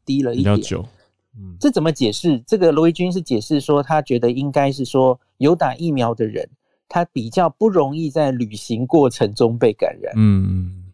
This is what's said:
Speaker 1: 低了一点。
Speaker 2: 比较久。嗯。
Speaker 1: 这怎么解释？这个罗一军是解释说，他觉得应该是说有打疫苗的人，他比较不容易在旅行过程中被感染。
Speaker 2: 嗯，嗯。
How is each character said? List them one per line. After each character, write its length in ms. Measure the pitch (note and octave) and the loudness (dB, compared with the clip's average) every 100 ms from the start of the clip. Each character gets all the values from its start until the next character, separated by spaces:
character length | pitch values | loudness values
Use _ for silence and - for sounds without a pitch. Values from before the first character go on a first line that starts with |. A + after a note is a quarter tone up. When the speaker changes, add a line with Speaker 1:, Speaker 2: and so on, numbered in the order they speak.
Speaker 1:
低 180 | - C#3 | -4 -2
了 100 | C3 | 0
一 120 | A#2 | 0
点。 100 | G2 | 2
Speaker 2:
比 80 | C#3+ | 2
较 60 | - | 0
久。 180 | E2+ A2 _ _ _ _ A2+ | -8 -10 _ _ _ _ -20
嗯。 200 | F#2+ F2 | -18 -2
Speaker 1:
这 140 | C#4+ | -2
怎 100 | G#3+ | 0
么 80 | D#3+ | -2
解 220 | D3+ A#2+ | 0 -2
释？ 260 | G#2 E3+ C3 A#2 | -2 -2 -2 0
这 100 | G#3+ | 2
个 140 | F3 | 2
罗 180 | D3+ E3 | 4 2
一 40 | |
军 180 | E3 F3+ | 2 -2
是 100 | F3+ | -4
解 200 | D#3+ A2+ | -2 -4
释 200 | - D3+ | -2 -2
说， 220 | C3+ C#3+ | 0 0
他 180 | C#3 D#3 | 0 -2
觉 160 | D3 B2 | 0 0
得 140 | A#2+ | 0
应 220 | B2 C#3+ | -2 -2
该 180 | C#3+ C#3 | 0 0
是 140 | C3+ | -2
说 340 | B2+ C3+ C3 B2 _ - | -2 2 2 2 _ -2
有 180 | C#3 E3+ | 2 2
打 180 | D3+ | 0
疫 160 | B2 E3+ | -2 -4
苗 240 | C#3 A#2 | -2 -2
的 100 | A#2 A2 | -2 -4
人， 220 | G#2+ - _ _ _ _ | -6 -10 _ _ _ _
他 160 | F3 | -4
比 240 | E3+ - A2+ | -2 -4 -4
较 180 | F#3+ E3+ | 0 0
不 200 | - A3 | 2 0
容 260 | F#3 C3+ | 2 0
易 160 | D3+ D#3+ | -2 -4
在 220 | D3 D3 | 0 0
旅 220 | B2+ A2+ | -2 -6
行 320 | G#2 - A2+ B2+ | -8 -8 -6 0
过 220 | E3 C3+ | 4 4
程 240 | - A2 | 2 -2
中 240 | G#2 A#2 A#2 | 0 0 2
被 160 | A#2+ | 0
感 240 | G#2+ - - | 0 -4 -4
染。 120 | - A2 | -6 2
Speaker 2:
嗯， 300 | G#2+ G2 F#2+ | 4 4 2
嗯。 340 | F#2 F2+ F#2 F#2 | -2 -4 -10 -20